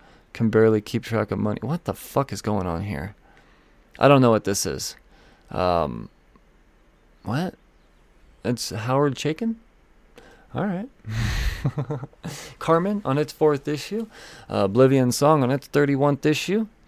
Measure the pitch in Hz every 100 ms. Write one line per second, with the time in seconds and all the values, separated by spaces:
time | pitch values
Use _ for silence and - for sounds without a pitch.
0 | - - _ - 113 107 110 110 104 117
1 | - 113 110 98 104 104 110 175 - -
2 | - 139 139 98 - 104 92 85 101 76
3 | 95 - _ _ _ _ _ _ _ -
4 | 135 139 127 110 95 98 - 67 - -
5 | _ _ - _ _ - 90 85 76 57
6 | 50 _ _ _ _ _ _ _ _ _
7 | _ _ - 135 185 - _ _ _ _
8 | _ _ _ _ - 120 - 110 113 135
9 | 147 127 147 156 226 226 _ _ _ _
10 | _ - - - _ 120 202 180 247 -
11 | 110 110 113 - - - 135 147 131 139
12 | 139 _ 170 - - - - 165 190 208
13 | 135 135 147 - 156 143 143 147 - 208
14 | 220 - - - - 104 98 110 131 135
15 | 123 120 147 156 123 135 - 147 143 139
16 | 143 139 156 151 - 208 220 _